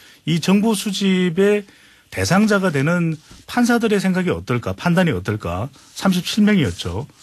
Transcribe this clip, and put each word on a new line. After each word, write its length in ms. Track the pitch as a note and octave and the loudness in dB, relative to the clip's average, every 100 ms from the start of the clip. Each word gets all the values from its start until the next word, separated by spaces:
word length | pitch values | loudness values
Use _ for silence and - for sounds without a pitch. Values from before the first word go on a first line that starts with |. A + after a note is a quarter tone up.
| - - - | -20 -12 -4
이 140 | E3 | -2
정보 340 | - G3+ A3+ | 2 2 2
수집의 920 | G3 G#3+ G3 G3 F#3 F3+ E3 G3+ G#3 G3+ - - _ _ | -2 -4 -2 0 0 0 2 2 0 -4 -18 -20 _ _
대상자가 600 | - F#2+ F#3 G#3+ G3+ F#3 | -4 0 2 4 2 0
되는 440 | C#3+ D3+ F3 E3 D#3 - - - | 0 0 0 -2 -4 -12 -20 -6
판사들의 520 | B3 A#3+ A#3+ A3+ G3+ | 0 2 2 2 0
생각이 300 | F#3+ F3+ F3 | 0 0 -2
어떨까? 440 | E2 F#2 A#2+ F#2+ | -2 -2 -4 -4
판단이 380 | F#2 F3 F3 F3 | -4 0 2 2
어떨까? 580 | F#2 F#2 G#2+ E2+ F2 B2 - - | 0 -4 -4 -4 -6 -8 -12 -20
삼십칠 500 | - G3 F3+ - - G#3 | -4 -2 0 -2 2 4
명이었죠. 640 | G3+ A2 F2 F2+ F#2+ D3 - | 4 2 -2 -8 -8 -10 -16